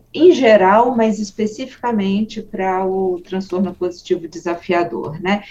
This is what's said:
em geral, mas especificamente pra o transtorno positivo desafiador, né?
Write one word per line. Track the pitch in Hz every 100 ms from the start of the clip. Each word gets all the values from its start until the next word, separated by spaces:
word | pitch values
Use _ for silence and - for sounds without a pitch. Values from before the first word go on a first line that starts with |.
| _
em | - 349
geral, | 254 233 208 185 214 247 233
mas | 220 214
especificamente | 208 - 214 - 254 - 240 220 196 202 214 208
pra | - 190 190 185 190
o | 190 185 175
transtorno | - 190 190 180 185
positivo | - 180 180 - 175 160
desafiador, | 165 175 170 - 175 170 - - 156
né? | 180 208 -